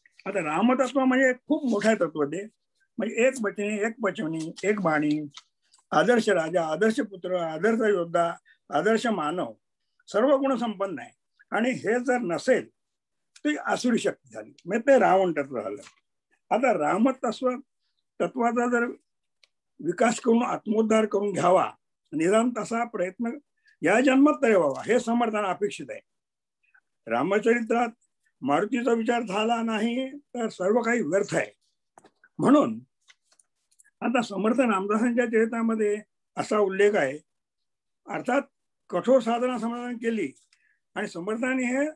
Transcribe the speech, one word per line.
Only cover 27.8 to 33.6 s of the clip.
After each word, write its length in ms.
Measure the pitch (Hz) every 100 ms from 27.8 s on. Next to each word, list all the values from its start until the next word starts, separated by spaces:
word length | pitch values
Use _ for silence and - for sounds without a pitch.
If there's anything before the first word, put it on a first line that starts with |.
| 233 - _ _ _ _
मारुतीचा 500 | - 147 214 240 240
विचार 300 | 233 226 240
झाला 400 | 214 202 220 233
नाही 560 | 226 214 233 240 262 285
तर 300 | - 240 220
सर्व 340 | - 185 233
काही 200 | 226 240
व्यर्थ 340 | 151 190 208 160
आहे. 160 | 104 - _ _ _ - - _ _ -
म्हणून 400 | 175 285 123 110 127 _ _ _ _ _ _ _